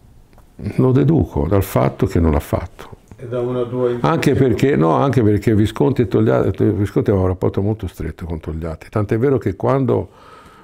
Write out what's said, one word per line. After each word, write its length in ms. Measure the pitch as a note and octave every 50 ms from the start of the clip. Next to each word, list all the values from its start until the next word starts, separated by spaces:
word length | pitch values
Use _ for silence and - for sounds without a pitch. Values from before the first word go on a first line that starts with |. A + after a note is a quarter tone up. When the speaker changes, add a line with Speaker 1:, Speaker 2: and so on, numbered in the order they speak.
| _ - - - - _ - - - _ _ - - G2+ -
Speaker 1:
Lo 140 | - B2+ B2+
deduco 560 | B2 C3+ C#3+ C3+ E3 C3+ F#2+ - - - D2 E2
dal 140 | G#2 G2 F#2
fatto 440 | - - - B2+ C3 - - -
che 120 | - - F#2
non 140 | E2+ D#2+ D2
l'ha 80 | D2
fatto. 560 | - - - - F2 - - - - - - - _ _ -
Speaker 2:
E 120 | - - A#2
da 120 | B2 B2
una 240 | A#2+ B2 B2+ B2 A#2+
tua 240 | A2+ B2 B2+ B2 B2
Speaker 1:
Anche 420 | B2 A#2+ - D3 E3 E3 - D3+
Speaker 2:
intuizione? 80 | C3 G#2+
Speaker 1:
perché, 380 | C#3 B2+ G#2 F#2 - C3+ C#3+
no, 160 | - D#3+ D#3+ D#3
anche 300 | B2+ C3 C#3 A#2 B2+ A2
perché 320 | G#2 G#2 G2+ - - A2
Visconti 460 | G2+ G#2+ G#2 - - D3 C#3+ B2+ -
e 80 | A#2+ -
Togliatti, 560 | - A2+ A2 A#2 B2+ B2+ - G#2+ F#2+ - A2 A2
Visconti 400 | G2 F#2+ G#2 F#2+ - D3 - -
aveva 140 | G#2 F#2+ F#2
un 60 | F#2
rapporto 300 | F#2 - - G#2+ - -
molto 260 | G2 G#2 A2 - -
stretto 380 | F2 - - D#2 D#2 - - F2+
con 160 | D#2+ E2+ D#2
Togliatti, 480 | - E2+ D#2+ D#2+ E2 D#2+ D#2 - - -
tant'è 300 | - A2 G#2 G2+ A#2 A2
vero 180 | B2 C#3+ C3+
che 180 | A2+ - G#2 F#2
quando 540 | - - A#2+ B2+ C#3 C3+ A#2 A2+ G#2 F#2 - - - - - - - - - - -